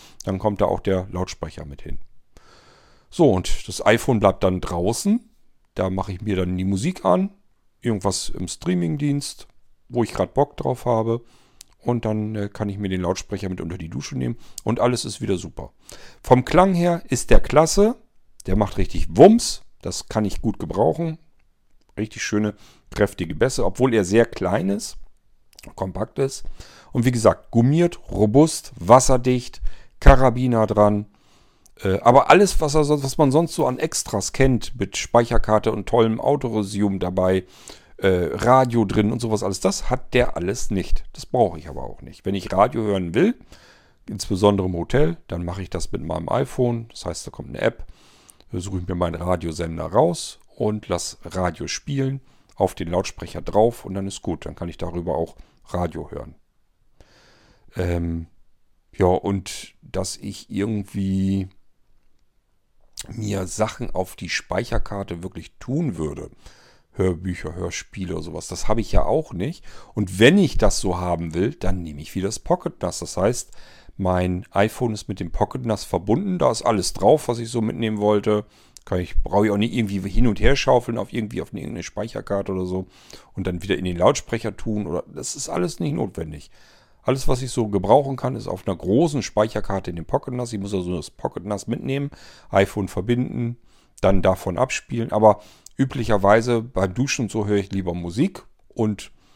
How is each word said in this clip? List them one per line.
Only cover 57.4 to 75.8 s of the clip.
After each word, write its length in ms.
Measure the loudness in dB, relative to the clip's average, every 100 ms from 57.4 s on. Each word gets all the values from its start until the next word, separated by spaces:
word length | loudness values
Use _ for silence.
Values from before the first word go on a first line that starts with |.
| _ _ _ -6
Ähm, 520 | -4 -2 -4 -6 -10 _ _ _ _ _ _
ja, 120 | 0 2
und 680 | 2 0 -4 -6 -14 -16 _
dass 360 | -12 -8 -8 -10
ich 320 | -12 -14 -8
irgendwie 1000 | -4 -2 -4 -6 -4 -2 0 0 0 -4 -12 -20 _ _ _ _ _ _ _ _ _ _ _ _ -18 -14
mir 400 | -8 -6 -4 -4
Sachen 440 | -4 -4 -4 -6
auf 240 | -4 -6 -8
die 140 | -8
Speicherkarte 920 | -8 -6 -6 -2 0 0 -4 -8 -10
wirklich 340 | -12 -12 -16 -16
tun 380 | -6 -4 -2 -4
würde, 320 | -6 -6 -14 -18 -20 -20 _ _ _
Hörbücher, 640 | -2 -2 -2 -6 -8 -8 -8
Hörspiele 580 | -8 -8 -12 -10 -8
oder 100 | -8
sowas, 240 | -8 -10 -10
das 200 | -2 0
habe 140 | 2
ich 100 | 2
ja 120 | 2
auch 300 | 2 0 -2
nicht. 300 | -6 -6 -6 -14 -18 -10
Und 260 | -4 -2 6
wenn 180 | 6 8
ich 200 | 4 4
das 220 | 4 4
so 200 | -2 -2
haben 340 | -2 -2 -2
will, 180 | -2 -2 0
dann 280 | 0 0
nehme 180 | -2 -12
ich 140 | -10 -6
wieder 120 | -6
das 120 | -4
Pocket 420 | -2 -2 -2 -6
nas. 180 | -6 -6
Das 160 | -8 0
heißt, 360 | 0 0 -8 -16 -20 -20 -18 -4
mein 480 | 0 0 0 -2 -4
iPhone 420 | 0 0 0 -4
ist 140 | -4 -8
mit 120 | -8
dem 120 | -4
Pocket 340 | -2 -2 -4 -4
nas 180 | -4